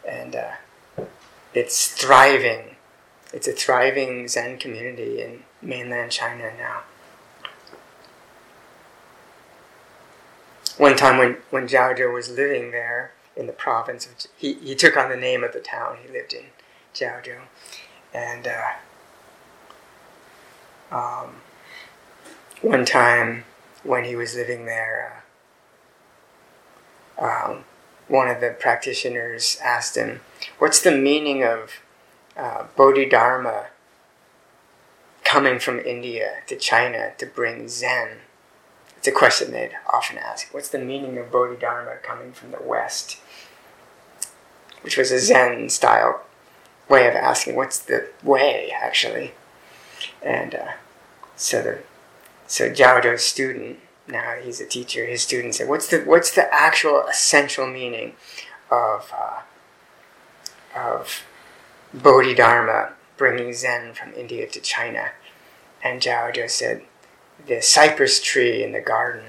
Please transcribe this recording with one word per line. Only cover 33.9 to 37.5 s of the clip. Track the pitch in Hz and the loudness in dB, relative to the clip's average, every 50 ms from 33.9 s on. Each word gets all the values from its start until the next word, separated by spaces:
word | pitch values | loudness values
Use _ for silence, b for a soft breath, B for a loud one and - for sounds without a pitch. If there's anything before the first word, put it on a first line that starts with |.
| _ _ _ _ _ _ _ _ _ _ _ _ _ _ _ _ _ _ _ _ _ _ _ _ _ _ | _ _ _ _ _ _ _ _ _ _ _ _ _ _ _ _ _ _ _ _ _ _ _ _ _ _
coming | - - - 139 139 135 127 120 | -2 2 2 4 2 2 0 0
from | - 131 123 123 | -4 -4 -6 -4
India | - 131 120 120 120 123 113 110 104 101 104 - - | -6 -8 -8 -8 -10 -10 -6 -6 -6 -6 -6 -10 -12
to | - 131 | -12 -10
China | 123 - - - 117 120 123 117 113 110 104 - - | -6 -2 2 2 2 2 2 -2 -6 -8 -8 -8 -12
to | - | -16
bring | - - - 120 117 | -12 -6 -4 -4 -4